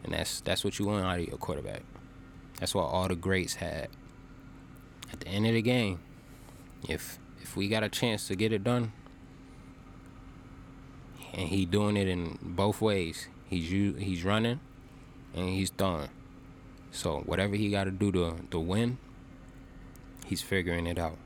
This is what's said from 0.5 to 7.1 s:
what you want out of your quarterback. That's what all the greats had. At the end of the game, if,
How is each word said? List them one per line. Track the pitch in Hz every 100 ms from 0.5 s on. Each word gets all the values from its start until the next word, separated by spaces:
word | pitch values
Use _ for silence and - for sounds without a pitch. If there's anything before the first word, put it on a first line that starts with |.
| 92
what | 101 -
you | 101
want | 104
out | 92 90
of | 85
your | -
quarterback. | - 71 50 50 - - - - - - - -
That's | 92
what | 101
all | 80 92 92
the | 90
greats | 92 95 85 -
had. | 85 78 - - - - - - - - - - - - -
At | -
the | -
end | 98 110
of |
the | 113
game, | 113 127 107 87 - - - - - - - - -
if, | 76 -